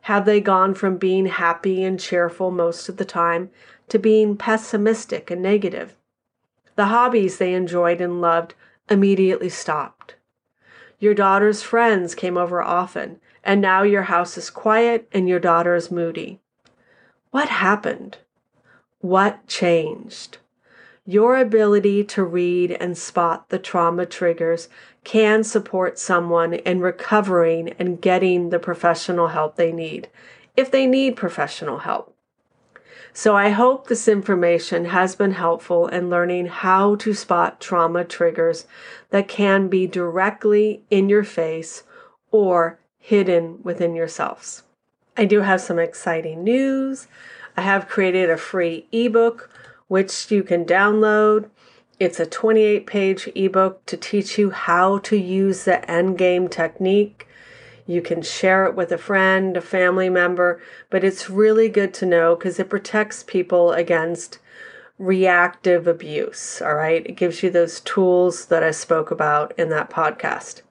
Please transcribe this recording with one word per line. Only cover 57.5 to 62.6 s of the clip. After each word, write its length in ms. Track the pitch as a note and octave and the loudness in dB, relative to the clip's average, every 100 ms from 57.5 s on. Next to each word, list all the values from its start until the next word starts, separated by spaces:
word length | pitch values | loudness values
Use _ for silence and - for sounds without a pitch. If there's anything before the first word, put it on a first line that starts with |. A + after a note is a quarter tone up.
| - - - - | -20 -20 -20 -6
You 140 | F3 | -4
can 220 | E3+ E3 | -2 -6
share 420 | D#3 - F#3+ F#3+ | -6 -2 2 4
it 120 | F#3+ F#3 | 2 0
with 160 | E3+ | -4
a 60 | E3+ | -4
friend, 580 | - G3 F#3+ F#3+ F#3+ F3+ | -2 2 2 2 0 -4
a 40 | |
family 480 | E3+ F#3+ F3+ F#3 F#3 | -4 0 2 2 0
member, 540 | F3+ F3 F3+ F3 E3+ - - - | 2 0 2 0 0 -10 -20 -4
but 140 | F#3+ | 0
it's 260 | F#3+ F#3+ - | 0 -2 -6
really 400 | F#3+ G#3+ A3 A3+ | 2 4 4 4
good 240 | G#3 G3 | 2 -2
to 120 | - F#3 | -2 2
know 300 | E3+ E3 E3+ | 4 4 2
'cause 240 | F#3 F3+ | -2 -4